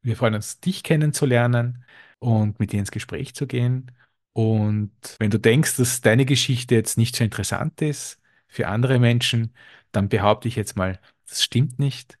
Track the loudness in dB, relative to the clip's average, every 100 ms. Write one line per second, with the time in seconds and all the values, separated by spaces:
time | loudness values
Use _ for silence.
0 | -4 0 0 0 -6 -6 -6 -6 0 2
1 | 2 0 2 2 2 0 -2 -6 -18 -20
2 | -20 _ 0 2 2 -2 -2 -2 -4 -8
3 | -10 -10 -10 -8 -6 -2 -2 -2 -6 -20
4 | _ _ _ -2 0 2 0 -2 -4 _
5 | -20 -4 0 2 4 4 2 0 0 2
6 | 4 4 4 0 0 -4 2 0 2 0
7 | 0 0 -2 -2 -4 -4 -4 -4 -4 -4
8 | -12 -18 _ _ _ -6 -4 0 2 4
9 | 4 2 0 -2 -4 _ -20 -20 _ -2
10 | 0 2 4 2 0 -6 -6 -4 -4 -6
11 | _ _ -14 -6 -2 0 0 -2 -4 -6
12 | -18 -20